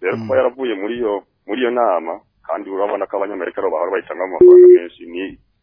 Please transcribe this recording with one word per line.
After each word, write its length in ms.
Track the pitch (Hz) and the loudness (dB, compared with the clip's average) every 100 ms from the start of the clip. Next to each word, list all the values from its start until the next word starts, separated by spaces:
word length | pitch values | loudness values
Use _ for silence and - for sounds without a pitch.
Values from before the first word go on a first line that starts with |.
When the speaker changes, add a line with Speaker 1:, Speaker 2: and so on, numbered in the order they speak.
Speaker 1:
Rero 140 | 90 117 | -6 -4
Speaker 2:
Mm. 40 | 110 | 0
Speaker 1:
kuba 80 | 131 | 2
yaravuye 360 | 127 127 127 98 | 0 0 -4 -4
muri 200 | 104 120 | -4 -4
iyo, 240 | 110 101 - _ - | -2 -4 -6 _ -8
muri 120 | 123 | -2
iyo 100 | 120 | 0
nama, 480 | 123 113 87 82 101 _ _ | 2 2 0 -2 -10 _ _
kandi 260 | - 87 98 | -8 -8 -6
urabona 380 | 95 104 101 98 | -4 -2 -2 -4
ko 100 | 98 | -4
Abanyamerika 440 | 98 98 87 101 | -4 -6 -8 -4
aribo 140 | 95 80 | -4 -2
bahora 160 | 87 | -2
bahitamwo 320 | 92 - 78 | -4 -6 -8
amafaranga 440 | 95 90 180 180 - | -2 8 8 8 4
menshi, 360 | - 87 - 85 | -2 -2 -16 -14
ni 180 | 87 95 - _ _ | -10 -10 -12 _ _